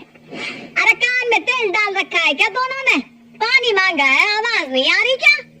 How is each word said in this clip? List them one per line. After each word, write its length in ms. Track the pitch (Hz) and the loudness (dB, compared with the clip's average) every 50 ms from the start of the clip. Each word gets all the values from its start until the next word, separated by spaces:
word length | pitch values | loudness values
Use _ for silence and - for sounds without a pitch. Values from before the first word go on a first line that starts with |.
अरे 920 | - _ _ - - - - - - - - - - - - - 392 440 427 | -20 _ _ -20 -20 -16 -14 -12 -12 -12 -12 -14 -16 -6 -2 0 2 2 2
कान 360 | - 480 494 494 494 508 480 | 2 0 0 0 0 0 0
में 120 | 453 415 320 | 0 0 0
तेल 280 | - 523 508 466 403 | -2 -2 0 -2 0
डाल 240 | 349 427 427 403 392 | 0 0 0 0 -2
रखा 240 | 392 381 - - 349 | -4 -4 -2 -2 0
है 140 | 330 311 294 | 0 0 0
क्या 140 | 262 403 | 0 0
दोनों 340 | 440 392 508 508 508 523 539 | 0 0 -2 -4 -4 -4 -4
ने? 180 | 539 - - 294 247 - - - - - - | 0 0 0 0 -2 -6 -18 -20 -20 -20 -8
पानी 360 | - 415 453 508 539 494 480 415 | -6 -2 0 0 0 2 2 2
मांगा 300 | 381 370 381 349 294 277 | 2 2 2 2 2 2
है, 340 | 269 262 302 359 415 415 | 2 4 2 2 2 2
आवाज 340 | 440 440 466 453 403 330 269 | 0 -2 -2 -2 -2 -4 -2
नहीं 200 | 262 254 269 311 | -2 0 0 2
आ 60 | 359 | 2
रही 180 | 392 427 480 523 | 2 2 0 0
क्या? 440 | 494 640 587 605 554 480 - - - | 2 4 2 2 2 -2 -14 -20 -20